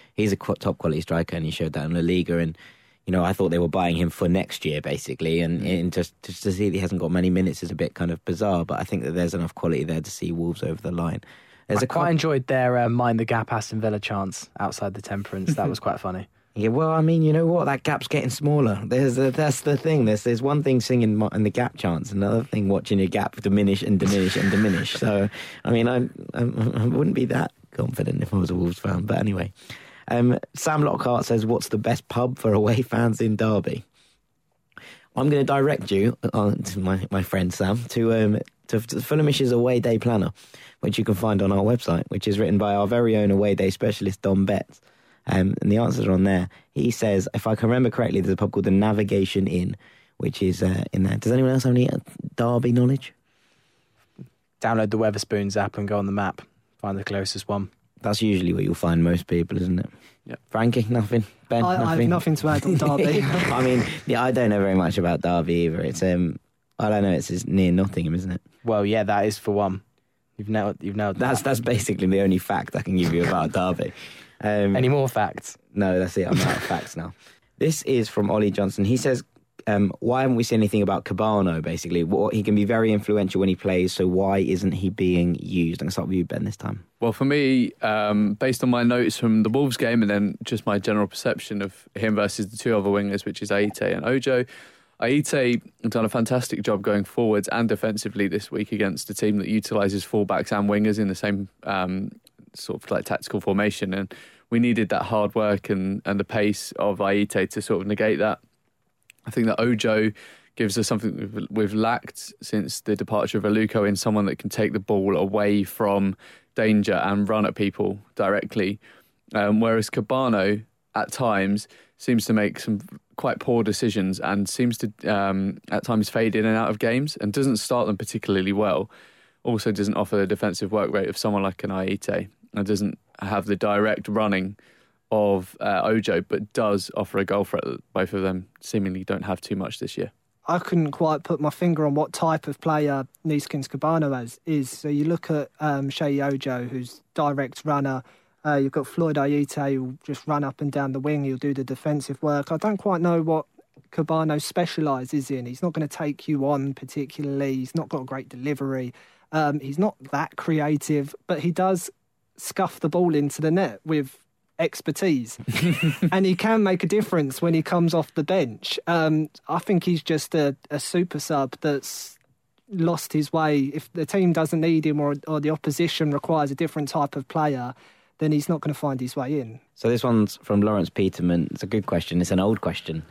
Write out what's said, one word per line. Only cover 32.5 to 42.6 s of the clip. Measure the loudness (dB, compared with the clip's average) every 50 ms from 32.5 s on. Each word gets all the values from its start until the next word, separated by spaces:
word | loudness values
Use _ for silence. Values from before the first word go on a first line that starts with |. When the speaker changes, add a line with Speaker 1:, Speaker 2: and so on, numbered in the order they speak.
| 4
Speaker 1:
away | 4 4 4 2 2 0
fans | 0 0 0 2 2 2 2
in | 0 0 0
Derby?" | 2 2 2 2 2 0 -2 -6 -8 -10 _ _ _ _ _ _ _ _ _ _ _ _ _ _ _ _ _ -20 -20 -20 -20 -20 -20 _ _ -4
I'm | 0 2 4
gonna | 4 4 4
direct | 4 4 4 4 2 2 0 -2 0
you, | 2 4 4 2 2 0 -4 -2 0
uh, | 2 2 2 2
to | 0 -4 -6 -4 -2
my, | 0 0 0 0 -2 -2
my | -2 -2 -2
friend | -2 0 0 0 0
Sam, | 0 0 0 0 0 -2 -4 -4
to, | -2 0 2 4 4
um, | 4 4 2 2 0 -2 -6 _ _ _
to, | -4 -4 -2
to | -2 -2 -6
Fulhamish's | -6 -2 0 0 2 2 2 2 2 2 2
away | 4 4 4 4 4 2
day | 2 2 2
planner, | 2 2 2 2 2 0 0 -4 -8 -18 -20 -20 -20 -20 -20 -12 -6
which | -4 -2 -2 0
you | 0
can | 0 0
find | 2 2 2 2 4
on | 4 4
our | 2 4 4
website, | 4 2 2 0 0 0 0 0 -2
which | -4 -2 0
is | 0 2
written | 2 2 4 4
by | 2